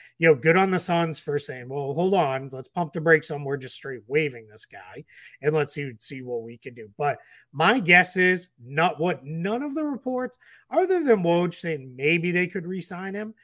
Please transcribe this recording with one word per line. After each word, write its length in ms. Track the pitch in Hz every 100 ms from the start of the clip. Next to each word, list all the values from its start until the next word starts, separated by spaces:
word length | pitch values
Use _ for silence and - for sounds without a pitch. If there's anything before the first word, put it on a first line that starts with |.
| - _
you 100 | 165
know, 60 | 139
good 220 | 156 170
on 140 | 190
the 80 | 185
Suns 400 | - 170 170 151
for 180 | - 143
saying, 320 | - 127 123
"Well, 240 | 143 139
hold 220 | 139 185 190
on, 340 | 147 131 135
let's 160 | 131 131
pump 240 | - 160
the 60 | 170
brakes 280 | 156 160 -
on, 120 | 143
we're 120 | 143 139
just 180 | 127 -
straight 260 | 135 127 104
waiving 400 | 147 151 120 110
this 180 | 107 -
guy, 400 | 101 92 104 - - - -
and 100 | 143 156
let's 180 | 143
see, 200 | 151 143 113
see 240 | - 135
what 180 | 123 120
we 160 | 113 120
can 160 | -
do." 180 | 120 107 -
But 220 | 147 127 - - _
my 280 | 139 170 254
guess 380 | 170 180 180 185
is 320 | 180 180 - _
not 400 | 123 143 175 175
what, 240 | 175 -
none 380 | 135 160 185 233
of 140 | 285 285
the 80 | 302
reports 520 | 269 254 254 247 - _ - _
other 320 | 285 370 359
than 200 | 294 214
Woj 300 | 170 170 175
saying 420 | - 175 151 131 127
maybe 360 | 143 170 175
they 160 | 175 180
could 180 | 190 170
re-sign 480 | 190 - 175 190
him, 200 | 196 214 -